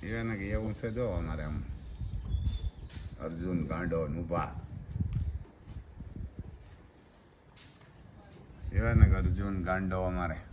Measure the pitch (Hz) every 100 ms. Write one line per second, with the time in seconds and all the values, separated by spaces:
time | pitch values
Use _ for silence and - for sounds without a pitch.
0 | 95 113 113 110 98 107 110 104 117 110
1 | 120 90 82 80 76 76 - - - -
2 | - - - - - - - - - -
3 | - - 76 82 87 90 73 80 87 80
4 | 78 76 82 85 73 - - - - -
5 | - - - - - - - - - -
6 | - - - - - - - - - -
7 | - - - - - - - - - -
8 | - - - - - - - - 113 117
9 | 101 98 90 90 98 95 90 92 95 92
10 | 92 90 87 78 -